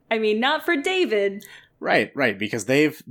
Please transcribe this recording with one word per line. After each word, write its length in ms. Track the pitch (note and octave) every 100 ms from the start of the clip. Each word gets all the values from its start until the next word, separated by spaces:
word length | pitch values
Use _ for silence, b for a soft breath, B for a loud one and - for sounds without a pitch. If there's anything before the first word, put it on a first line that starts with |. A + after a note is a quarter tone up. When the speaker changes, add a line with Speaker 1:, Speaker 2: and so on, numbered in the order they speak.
| -
Speaker 1:
I 80 | A3+
mean, 220 | A3 G#3+
not 260 | C4 D4+ E4+
for 100 | E4
David. 680 | F#4 F#4 C4+ G#3 G3 G3 - B B -
Speaker 2:
Right, 320 | - F3 G#2 C#3
right, 200 | B2 G2
because 300 | A2 A#2+ G#2
they've 340 | C#3 D3+ - -